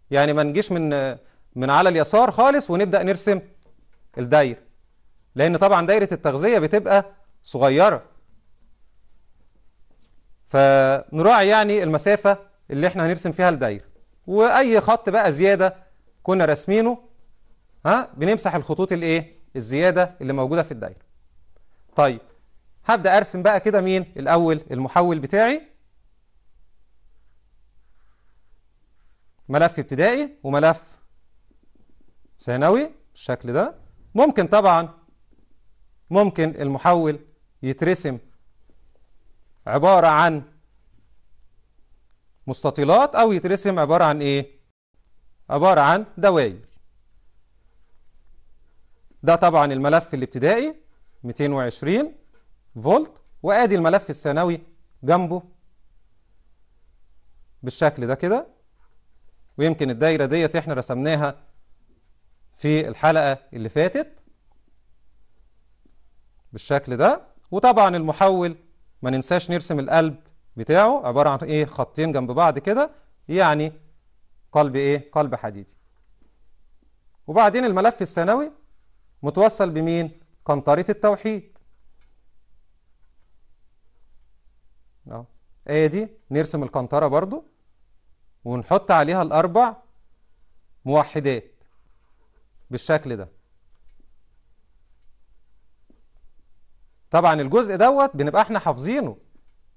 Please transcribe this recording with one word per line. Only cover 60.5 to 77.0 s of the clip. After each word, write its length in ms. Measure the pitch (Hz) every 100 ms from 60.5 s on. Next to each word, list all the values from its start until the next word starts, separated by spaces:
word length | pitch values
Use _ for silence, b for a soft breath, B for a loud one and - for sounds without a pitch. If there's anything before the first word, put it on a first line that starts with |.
| 165
احنا 180 | 165
رسمناها 640 | 131 120 127 147 151 147 - - - _ - _ _ _ _ _ _ - _
في 320 | 147 151 151
الحلقة 500 | 107 156 160 143 135 _
اللي 160 | 117 110
فاتت 540 | 147 180 277 320 - _ _ _ _ _ _ _ _ - _ - _ _ _ _ _ _ _ _ _ _ _ _
بالشكل 440 | 110 - 165 - 123
ده. 240 | 185 294 - - _
وطبعًا 460 | 190 247 220 196 175
المحول 580 | 160 151 196 185 175 160 _ _ _ _
ما 80 | 127
ننساش 420 | 131 - 175 170
نرسم 280 | 175 - 151
القلب 360 | 135 160 165 135 _ _ - 117
بتاعه، 500 | 113 170 220 277 143
عبارة 220 | 123 151
عن 80 | 139
ايه؟ 280 | 170 151 151
خطين 460 | - 123 - 160
جنب 200 | 139 123
بعض 280 | 127 165 139
كده، 320 | 185 226 302 b b _ -
يعني 460 | 175 170 151 156 - - _ _ _ _ - _
قلب 240 | 151 147 131
ايه؟ 360 | 139 143 143
قلب 240 | 151 143 120
حديدي. 400 | 110 101 98 _ _ _ _ _ _ _ - - _ _ _ _